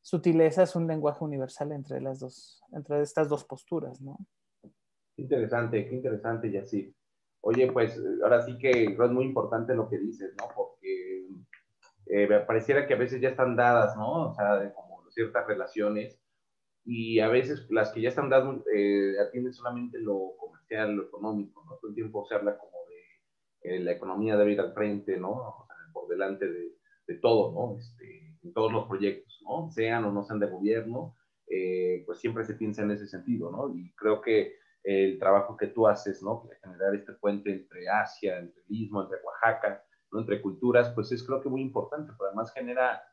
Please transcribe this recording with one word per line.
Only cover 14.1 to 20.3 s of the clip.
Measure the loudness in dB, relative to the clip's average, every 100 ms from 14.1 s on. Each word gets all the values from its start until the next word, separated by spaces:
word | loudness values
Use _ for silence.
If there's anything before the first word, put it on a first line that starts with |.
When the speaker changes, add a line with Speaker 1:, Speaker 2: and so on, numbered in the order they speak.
| -2 -2
Speaker 2:
O |
sea, | 0 2 2
de | 0
como | -8 -18 -20 _
ciertas | -4 -2 -2 -2
relaciones, | -4 -4 -2 0 0 -6 -14 _ _ _ _ _ _ -8
y | -6 2 4
a | 6
veces | 4 2 -6 0
las | 2 2
que | 0
ya | 0
están | 0 4
dadas, | 4 4 -4 0
eh, | 2 4 4 2 2
atienden | -2 -2 -6
solamente | -6 -8 -6 -8 -8
lo | -4 -4 -6